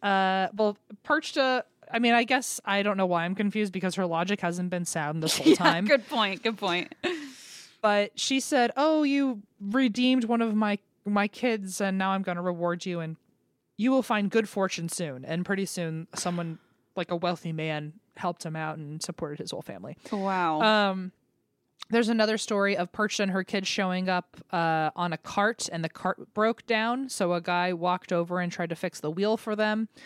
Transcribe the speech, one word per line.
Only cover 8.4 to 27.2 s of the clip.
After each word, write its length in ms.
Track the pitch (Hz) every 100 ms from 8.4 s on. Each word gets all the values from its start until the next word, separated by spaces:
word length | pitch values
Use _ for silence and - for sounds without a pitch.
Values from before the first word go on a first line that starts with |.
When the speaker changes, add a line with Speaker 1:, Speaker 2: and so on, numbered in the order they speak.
Speaker 1:
said, 300 | - 277 233 269
"Oh, 260 | 311 311
you 380 | 285 277 269 208 - -
redeemed 640 | 196 254 254 233 254 262
one 160 | 226 233
of 140 | 226
my, 240 | 214 208 196 _ _
my 220 | 202 202 208
kids, 520 | - 254 220 190 -
and 160 | 196 190
now 140 | 190
I'm 100 | 190
gonna 180 | 185 175
reward 460 | 180 170 175 175 190
you, 140 | 170
and 160 | 160 160 _ _ _ _ _ -
you 140 | 247
will 120 | 262
find 280 | - 214 202
good 180 | 226 214
fortune 400 | 202 190 - 165
soon." 340 | - 151 131 135
And 180 | 165
pretty 220 | 175 196 190
soon, 400 | 180 165 160 -
someone, 460 | - 175 170 165 160 _ _ _ 190
like, 140 | 170
a 60 | 170
wealthy 360 | 175 170 165
man, 420 | 156 156 151 151 180 _ -
helped 300 | 180 175 165
him 100 | 160
out 220 | 156 160
and 240 | 147 156
supported 360 | - - 147 147
his 100 | 185
whole 100 | -
family. 360 | - 95 120 - -
Speaker 2:
Wow. 520 | 202 196 185 170 156
Speaker 1:
Um, 500 | 220 214 202 185 185 - _ _ _ _ _ - -
there's 180 | 233 220
another 300 | 226 214 214
story 360 | - 202 196
of 160 | 196 180
Perchta 300 | - 214 -
and 120 | 196
her 120 | 190
kids 240 | 185 196 190
showing 400 | - 190 180 185
up, 300 | 180 - - -
uh, 420 | 175 165 160 156 -
on 160 | 175
a 60 | 156
cart, 500 | - 202 208 233 -
and 140 | 165
the 60 | 160
cart 420 | - 185 - -
broke 320 | 214 220 233
down. 460 | - 220 226 254 262
So 240 | -